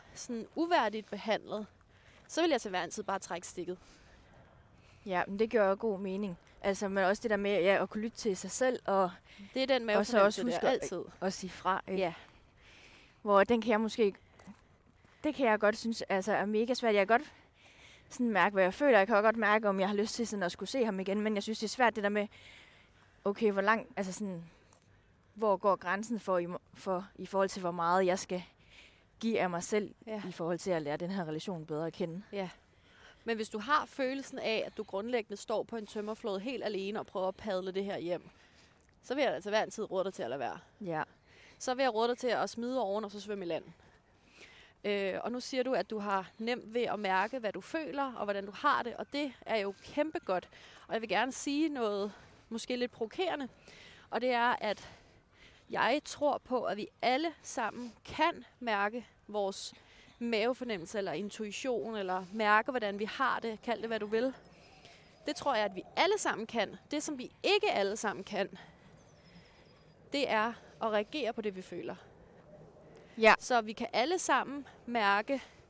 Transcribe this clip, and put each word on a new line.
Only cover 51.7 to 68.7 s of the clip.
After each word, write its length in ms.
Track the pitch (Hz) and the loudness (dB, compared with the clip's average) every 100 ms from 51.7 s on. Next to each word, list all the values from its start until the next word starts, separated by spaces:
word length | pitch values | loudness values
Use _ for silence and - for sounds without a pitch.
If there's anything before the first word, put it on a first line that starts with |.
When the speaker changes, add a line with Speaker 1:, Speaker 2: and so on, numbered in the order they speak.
| 285 220 202 202 - - - - | 0 0 0 -4 -6 -20 -20 -12
Speaker 1:
måske 260 | 226 - 247 | -10 -6 -2
lidt 160 | 247 | -2
provokerende, 560 | - 220 - 359 294 254 - - - - - - | -4 -6 -2 -2 -2 -6 -12 -20 -20 -20 -20 -6
og 120 | 226 | -2
det 80 | 254 | 0
er, 240 | 240 240 226 | 2 2 2
at 280 | 214 196 - - - - _ _ - - _ | -2 -4 -8 -20 -20 -20 _ _ -20 -20 _
jeg 320 | - 175 294 - | 0 2 2 -2
tror 320 | - 190 - | -2 0 0
på, 260 | - 254 | -2 -2
at 140 | - 208 | -2 -4
vi 100 | 196 - | -8 -2
alle 260 | 233 262 330 - | 0 2 0 -6
sammen 500 | - - 220 - 247 - - | -10 -4 -4 -6 -12 -16 -12
kan 400 | - 320 - - _ | 0 0 0 -12 _
mærke 460 | 240 202 202 240 214 _ - | -4 0 0 -2 -12 _ -8
vores 460 | 208 196 196 - - - - - - | -4 -2 -4 -10 -14 -20 -20 -20 -8
mavefornemmelse 800 | 233 220 233 254 247 202 165 214 | -2 0 0 0 -4 -6 -4 -4
eller 140 | 190 | -4
intuition, 840 | 156 202 - 214 190 269 226 214 220 | -4 -6 -6 -8 -4 -2 -2 -2 -4
eller 300 | 190 185 180 | -2 -4 -4
mærke, 380 | 214 214 214 220 | 0 6 6 4
hvordan 280 | 254 208 202 | -2 -2 -4
vi 60 | 214 | -6
har 340 | - 247 214 | 0 0 0
det, 200 | 233 220 | -4 -6
kald 160 | - 226 | -4 -4
det, 60 | 226 | -2
hvad 100 | 220 | -4
du 60 | 208 | -2
vil. 280 | 226 262 - - - - - - - - - - | 0 0 -2 -14 -20 -20 -20 -20 -20 -20 -10 -8
Det 100 | 294 | -4
tror 200 | 294 226 | 0 2
jeg, 100 | 208 | 0
at 100 | 185 | -2
vi 60 | - - | -6 2
alle 220 | 339 427 | 2 4
sammen 300 | 311 196 226 | 0 -2 -2
kan. 280 | 233 190 180 - | -2 -2 -4 -6
Det, 120 | 294 | -4
som 140 | 302 269 | -4 -6
vi 140 | - - | -10 -2
ikke 280 | 285 403 415 | 2 4 4
alle 240 | 202 196 220 | 2 0 0
sammen 260 | 214 180 | -4 -4
kan, 260 | 196 208 - - - | -4 -2 -2 -6 -18